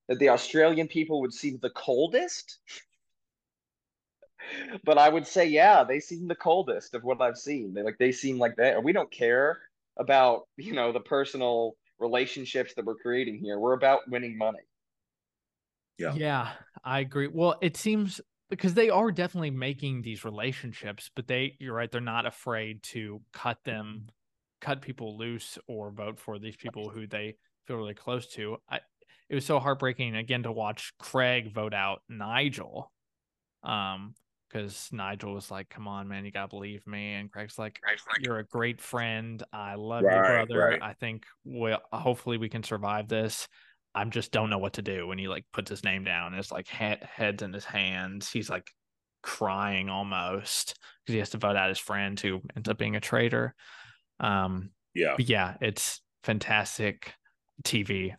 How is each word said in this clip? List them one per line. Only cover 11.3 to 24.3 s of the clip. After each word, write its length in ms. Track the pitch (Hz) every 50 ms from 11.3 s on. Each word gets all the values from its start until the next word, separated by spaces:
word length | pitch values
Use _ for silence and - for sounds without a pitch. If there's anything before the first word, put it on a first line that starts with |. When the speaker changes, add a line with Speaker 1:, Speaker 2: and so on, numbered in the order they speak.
| - 135 127 123 120 117 117 110 - _ _ _ _ -
Speaker 1:
relationships 720 | 117 117 127 127 135 127 - 143 127 - - 131 123 - -
that 100 | 123 107
we're 100 | 113 107
creating 440 | - - 123 123 127 127 113 107 -
here. 200 | 104 104 101 101
We're 140 | 110 123 127
about 280 | 127 139 135 135 - - 127
winning 280 | 123 123 123 120 110
money. 220 | 110 107 110 101 - - _ _ _ _ _ _ _ _ _ _ _ _ _ _ _ _ _ _ _ _ _ _ _ _ _ _ -
Speaker 2:
Yeah. 180 | 170 156 143
Speaker 3:
Yeah, 360 | 151 151 151 139 127 117 - - - - _ _ - -
I 160 | 127 131 139
agree. 280 | 139 135 - 143 139
Well, 300 | 143 - 160 175 170 165 -
it 140 | 185 160 -
seems, 460 | - - 214 214 214 202 185 - - - _ _ _ _ -
because 240 | 190 - 190 185 170
they 160 | 233 226 220
are 220 | 180 190 226 226
definitely 400 | 170 180 180 180 - 175 160 143
making 500 | 131 131 127 139 135 131 143 139 131 123 110
these 200 | 113 110 98 -
relationships, 840 | 110 104 107 113 135 131 135 135 117 107 - - 104 101 - - - -
but 140 | - 123
they, 300 | 131 127 127 135 135 135 _
you're 140 | 135 127 113
right, 160 | 117 120 107
they're 100 | - 120
not 240 | 120 117 113 117 113
afraid 580 | 113 - - - 127 117 110 110 110 110 107 -
to 380 | - - 117 107 104 104 107 - _ -
cut 300 | - - 120 117 _ -
them, 440 | 131 113 107 107 107 110 117 110 113 _ _ _ _